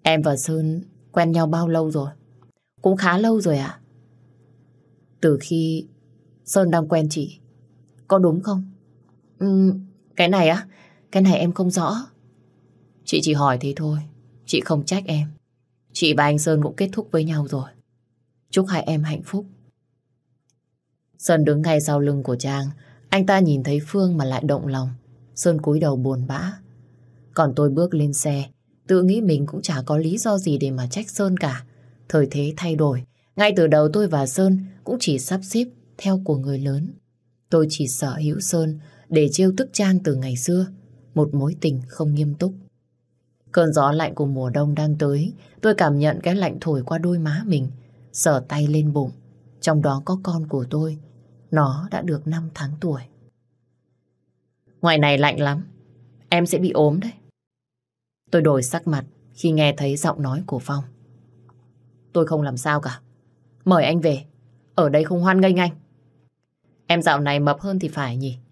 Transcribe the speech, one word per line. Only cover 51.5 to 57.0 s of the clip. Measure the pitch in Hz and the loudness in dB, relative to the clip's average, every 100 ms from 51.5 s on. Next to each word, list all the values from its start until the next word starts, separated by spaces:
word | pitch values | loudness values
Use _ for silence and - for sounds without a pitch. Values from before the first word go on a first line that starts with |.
nó | 156 190 143 185 | 2 2 0 -6
đã | 196 | -6
được | 175 151 151 | -4 -4 -4
năm | 165 160 | -6 -8
tháng | - 139 147 | -8 -10 -6
tuổi. | 175 135 123 _ _ _ _ _ _ _ _ _ _ _ _ _ _ _ _ _ | -4 -6 -8 _ _ _ _ _ _ _ _ _ _ _ _ _ _ _ _ _
"Ngoài | 170 156 | 2 4
này | 147 139 | 4 4
lạnh | 147 - | 2 2
lắm, | 143 147 - - _ _ _ _ _ | -2 -2 -8 -20 _ _ _ _ _
em | 175 175 | 0 2
sẽ | 151 | 0
bị | 180 | 0
ốm | - 151 | 2 2
đấy." | 160 | 2